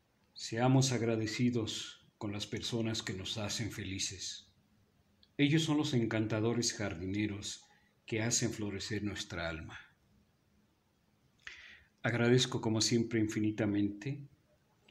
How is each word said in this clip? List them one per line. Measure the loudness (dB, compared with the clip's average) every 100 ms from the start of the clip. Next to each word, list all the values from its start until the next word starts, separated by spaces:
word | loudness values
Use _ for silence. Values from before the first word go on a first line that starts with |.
| _ _ _
"Seamos | -14 -6 2 6 6 6
agradecidos | 2 2 2 0 2 2 2 -2 -4 -8 -14 -20 -8
con | -6
las | -6 -6
personas | -6 -2 -2 0 -2
que | -4
nos | -6 -6 -4
hacen | -4 -4 -4
felices. | -6 -6 -6 -6 -6 -10 -12 -16 _ _ _ _ _ _ _ _ 2
Ellos | 4 4
son | 4 2
los | 2
encantadores | 2 2 2 0 2 2 0 -2
jardineros | -2 -4 -4 -4 -2 -2 -4 -10 -12 -16 _ _ _ -6
que | -4
hacen | 0 0 0
florecer | -2 -6 -6 -4 -4
nuestra | -4 -4 -6 -6 -4
alma". | -6 -10 -14 -20 _ _ _ _ _ _ _ _ _ _ _ _ _ _ _ -16 -16 -18 -20 _ _
Agradezco, | -2 4 6 6 6 0
como | 0 2
siempre, | 4 2 2 2
infinitamente | 2 2 0 2 2 2 0 -2 -8 -8 -12 _ _ _ _ _ _